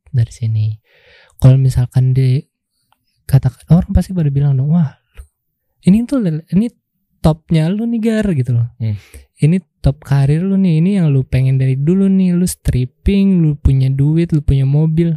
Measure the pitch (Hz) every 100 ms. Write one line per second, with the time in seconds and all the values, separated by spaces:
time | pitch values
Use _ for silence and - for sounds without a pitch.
0 | _ 127 113 - 113 110 107 110 _ _
1 | _ - _ - 131 135 131 127 123 127
2 | 131 131 131 135 - _ _ _ _ _
3 | _ _ - 131 131 - - 170 - 190
4 | 180 180 147 139 143 135 143 170 139 -
5 | _ - - _ _ _ _ _ - 214
6 | 240 277 190 156 - 175 240 _ _ _
7 | _ _ 165 156 - 160 156 208 233 233
8 | 226 220 208 147 123 120 117 - 110 101
9 | - - - - 147 185 - _ 139 139
10 | - 139 135 156 190 190 190 156 180 202
11 | 156 135 127 127 131 135 131 131 147 190
12 | 196 190 180 175 180 - - 123 127 _
13 | 135 104 98 180 156 143 - 135 131 135
14 | 143 160 170 156 147 135 135 147 160 160
15 | 170